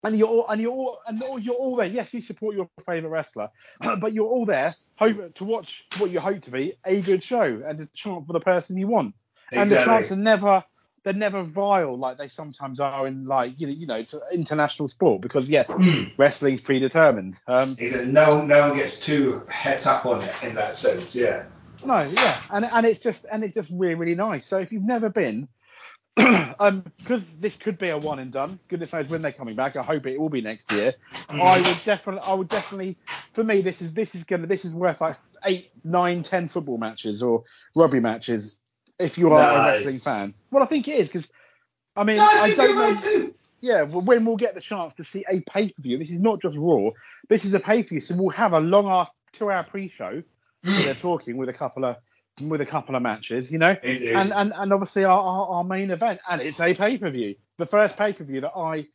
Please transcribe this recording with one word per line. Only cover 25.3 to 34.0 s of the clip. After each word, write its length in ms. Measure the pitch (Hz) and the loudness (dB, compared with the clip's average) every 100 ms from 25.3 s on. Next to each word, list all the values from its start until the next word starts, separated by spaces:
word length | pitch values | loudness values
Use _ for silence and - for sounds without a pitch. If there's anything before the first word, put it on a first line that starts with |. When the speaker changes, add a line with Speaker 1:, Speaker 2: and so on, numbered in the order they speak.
| 107 143 _ _ - - - _ | -4 -10 _ _ -20 -20 -20 _
Speaker 1:
<clears throat> 20 | - 247 208 151 - | 2 4 4 0 2
um, 240 | 202 190 180 _ - | 2 2 -8 _ -4
'cause 300 | 240 175 160 | -4 -4 -8
this 180 | 196 - | -8 -6
could 220 | 214 180 | -8 -4
be 100 | 185 | -4
a 80 | 151 | -4
one 220 | 151 143 | -6 -8
and 120 | 127 | -8
done. 280 | 127 143 185 _ | -6 -6 -8 _
Goodness 240 | 175 165 | -8 -6
knows 160 | 165 143 | -8 -6
when 140 | 165 | -4
they're 100 | 156 | -6
coming 220 | 135 123 | -8 -10
back. 220 | 107 135 139 | -4 -4 -4
I 60 | |
hope 240 | 131 156 135 | -4 -4 -4
it 140 | 131 | -4
will 80 | 156 | -2
be 140 | 143 | -4
next 280 | 110 110 - | -6 -10 -4
year. 240 | 104 110 127 _ - - | 0 0 -2 _ -20 -12
Speaker 2:
Mm-hmm. 120 | 147 | 2
Speaker 1:
I 160 | 180 185 | 6 6
would 220 | 180 170 | 4 0
definitely, 360 | - 202 - 190 190 | 0 -2 -2 -8 -4
I 80 | |
would 140 | 190 185 | -2 -2
definitely, 500 | 214 - 196 190 185 - - - | -4 -6 -8 -10 -10 -14 -14 -10
for 100 | - | -4
me, 200 | 220 202 | 2 2
this 180 | 185 180 | 2 -4
is, 140 | 170 | -8
this 200 | 160 | -4